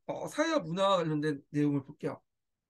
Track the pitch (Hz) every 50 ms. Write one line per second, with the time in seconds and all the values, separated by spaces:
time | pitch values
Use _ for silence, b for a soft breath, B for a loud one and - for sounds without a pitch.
0 | _ - 139 139 143 160 - - 311 330 330 294 175 160 170 185 196 196 196 180
1 | 165 160 156 151 147 156 147 139 - _ - 147 147 147 143 143 135 - 147 -
2 | - 139 131 - _ _ _ _ _ _ _ _ _